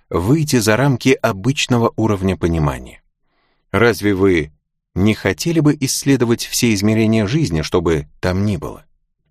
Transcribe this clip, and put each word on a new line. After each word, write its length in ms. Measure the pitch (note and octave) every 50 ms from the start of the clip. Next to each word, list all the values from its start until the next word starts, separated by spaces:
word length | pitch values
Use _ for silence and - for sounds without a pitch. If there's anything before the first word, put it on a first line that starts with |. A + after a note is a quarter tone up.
| _ -
выйти 460 | - E2+ F2 G#2+ C#3+ E3 D3+ D3+ C3
за 200 | A#2+ G2+ G#2+ G#2+
рамки 340 | A2 C#3 - C3 - - B2+
обычного 840 | C3+ - - A#2 G#2 F#2+ G2 B2+ C#3 - - - B2+ A#2 A2+ A2 -
уровня 420 | - A2 G#2+ G#2 F#2 G2 F#2+ F#2
понимания. 640 | - - E2+ E2+ D#2+ D#2 C#2+ B1+ B1 B1+ - - - _ _ _ _ _ _ _ _ _ _ _ _ _ _
Разве 420 | - G2 A2+ A#2+ G#2 F2 G2 G#2 G2+
вы 380 | F2+ G2 G2 F2+ E2 D2 D2 _ _ _ _ _ _ _ _ -
не 180 | F2+ F#2+ G#2+ G#2+
хотели 460 | - - G2+ F#2 - - E3 E3 E3
бы 160 | D3 D3 C3+ -
исследовать 680 | C3+ C3 - - - C#3 C#3 A#2+ B2 A#2 A#2 A2 -
все 280 | - - - B2 A#2 A2
измерения 540 | G2 G2+ G#2+ A2 A2 A2 A2 A2+ A2+ G#2+ F#2
жизни, 340 | C3 E3 D3 F#2 E2 D#2 D2+
что 180 | - - F#2
бы 280 | E2 E2+ E2 D2 D2 - _ -
там 260 | - F#2 F2+ F#2+ G2+
ни 120 | G#2+ G2+
было? 300 | D2+ C#2+ B1 G#1 - - _ _ _ _ _ _ _ _ _